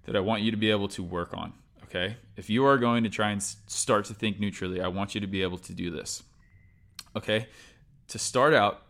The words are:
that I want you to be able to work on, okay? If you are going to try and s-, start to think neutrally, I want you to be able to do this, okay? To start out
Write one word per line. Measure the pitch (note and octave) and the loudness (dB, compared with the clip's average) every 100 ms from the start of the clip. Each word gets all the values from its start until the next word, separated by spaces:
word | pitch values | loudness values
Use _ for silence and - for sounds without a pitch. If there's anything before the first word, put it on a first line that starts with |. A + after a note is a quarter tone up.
| - | 0
that | G#2 | 0
I | |
want | F#2+ A2 | 2 2
you | A2 | 0
to | G#2+ | 2
be | A2 | 2
able | G#2 G2+ | 2 0
to | - | -6
work | F2 F2 E2+ | -6 -6 -6
on, | - - - _ - | -8 -10 -14 _ -20
okay? | - F2+ F#2 A#2 - - | -10 -4 -4 -6 -16 -16
If | F#2 | -2
you | A2 C#3 | 4 6
are | C3+ | 6
going | A#2+ A#2 | 4 2
to | A2+ | 0
try | - G#2 | 0 -2
and | G2+ | -2
s-, | - - - | -6 -10 -10
start | - - G#2+ G2 | -6 2 2 2
to | |
think | G#2+ A2 G2 | -4 -4 -2
neutrally, | G2+ - F#2 F#2 | -4 -4 -6 -2
I | F#2 | -2
want | F#2+ G2+ | -2 -4
you | G#2+ | -4
to | G2 | -4
be | G2 | -2
able | F#2 F2 | -2 -4
to | - | -10
do | F2+ F2 | -6 -6
this, | D2+ - - - _ - - - _ _ - - G#2+ | -6 -8 -10 -12 _ -20 -20 -20 _ _ -20 -10 -8
okay? | - G#2+ A#2 - - - - - - | 0 -2 -2 -18 -20 -20 -20 -20 -16
To | A2 | -8
start | - B2+ C#3+ | -2 4 6
out | C#3+ G#2 - | 6 4 0